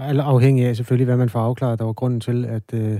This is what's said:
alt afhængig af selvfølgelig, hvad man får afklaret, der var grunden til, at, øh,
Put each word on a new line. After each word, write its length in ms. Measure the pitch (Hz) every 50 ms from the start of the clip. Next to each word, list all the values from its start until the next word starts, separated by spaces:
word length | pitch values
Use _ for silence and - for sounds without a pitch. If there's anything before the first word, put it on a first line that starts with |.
| -
alt 120 | - 135 143
afhængig 460 | 143 143 135 123 123 135 135 127 123
af 100 | 123 117
selvfølgelig, 300 | 110 120 - 127 123 131
hvad 120 | 123 123
man 120 | 123 123 113
får 100 | 104 117
afklaret, 400 | 113 117 123 - 135 120 117 107
der 60 | 113
var 80 | 110 107
grunden 260 | - 127 123 123 117
til, 240 | - 123 123 123 120
at, 280 | 113 113 110 - - 120
øh, 180 | 113 110 107 107 101